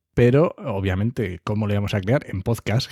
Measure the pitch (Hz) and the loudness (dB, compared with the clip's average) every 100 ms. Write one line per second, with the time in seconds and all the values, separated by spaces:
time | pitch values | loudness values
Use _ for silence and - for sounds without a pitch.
0 | _ - 120 135 175 - 151 98 95 92 | _ 2 4 6 2 -2 -6 -2 0 0
1 | 110 123 98 87 - 107 104 101 101 107 | -2 -2 -6 -6 -4 -2 0 -2 -2 -2
2 | 92 143 - 98 117 117 - 113 - | 0 -2 -2 -6 -4 -4 -2 -2 -2